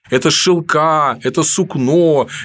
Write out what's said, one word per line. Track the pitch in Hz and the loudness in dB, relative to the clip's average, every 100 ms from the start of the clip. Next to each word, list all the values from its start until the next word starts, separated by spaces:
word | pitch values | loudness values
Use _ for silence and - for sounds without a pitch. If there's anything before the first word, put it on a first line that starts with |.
| _ | _
это | 127 156 | 0 0
шелка, | - 190 175 160 151 160 156 143 117 | 0 2 0 0 0 2 2 0 -2
это | 131 135 | -4 -2
сукно, | 147 - 180 147 127 165 170 143 139 - | 0 0 -2 -2 0 2 2 2 -2 -6